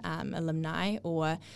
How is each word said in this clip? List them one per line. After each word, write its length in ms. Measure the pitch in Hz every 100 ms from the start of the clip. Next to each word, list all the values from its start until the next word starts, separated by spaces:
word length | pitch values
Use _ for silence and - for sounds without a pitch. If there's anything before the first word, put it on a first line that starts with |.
um, 300 | 175 165 -
alumni, 640 | 165 165 160 160 170 190 214
or, 340 | 170 165 156 165 -